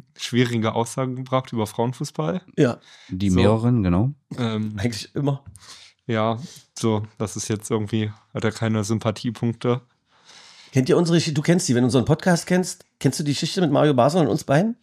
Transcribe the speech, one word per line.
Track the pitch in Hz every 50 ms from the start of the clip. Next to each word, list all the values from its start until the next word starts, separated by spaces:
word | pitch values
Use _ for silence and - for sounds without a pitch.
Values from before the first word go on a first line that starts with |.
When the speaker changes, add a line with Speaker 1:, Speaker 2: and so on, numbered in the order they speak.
| - _ _
Speaker 1:
schwierige | - - - 120 120 127 120 120 113 107 113 -
Aussagen | 110 117 - - 135 131 131 123
gebracht | 131 131 127 131 131 127 - 123
über | 113 107
Frauenfußball. | - - - 117 127 123 - 151 - - - 156 160 185 180 - - -
Speaker 2:
Ja. | - 143 120 113 - _ - - - - -
Speaker 3:
Die | 95 92 101 98
Speaker 1:
So. | 92
Speaker 3:
mehreren, | 90 95 101 113 110 117 120 123 113
genau. | 98 90 87 92 113 135 147 - _ - -
Speaker 1:
Ähm, | 127 120 113 110 107 107 107 107
Speaker 2:
Eigentlich | 101 110 120 113 104 - - -
immer. | 110 123 143 139 - - - - - - - - - - - _ _ _
Speaker 1:
ja, | - 113 110 110 113 113 117 165 - - - - _ -
so, | - - 113 107 104 107 104 _
das | - 110 98 -
ist | 107 -
jetzt | - 110 104 - -
irgendwie, | 117 107 107 104 117 110 107 107 104 - _ _ -
hat | 127 117
er | 107
keine | - - 120 110 110 110 101
Sympathiepunkte. | 104 113 104 - 113 104 - - 123 107 - 123 117 113 - - 123 120 123 - _ _ _ _ _ _ _ _ - - - - - - - - -
Speaker 2:
Kennt | - 131 131
ihr | - 151
unsere | 160 175 160 170
Geschichte? | 165 - 160 143
Du | 151
kennst | 147 160 175 185 -
die, | - 120
wenn | 120
du | 127
unseren | 123 123 131 -
Podcast | - 147 - - 185 170 165 -
kennst, | - 180 185 185 - - - - _ _ -
kennst | - 135 - -
du | 151
die | 143 135
Geschichte | - 170 156 - 196
mit | 180 143
Mario | 143 135 143 151 135
Basler | 123 117 147 165 185
und | 151
uns | 98 117 - -
beiden? | - 139 160 202 226 233 -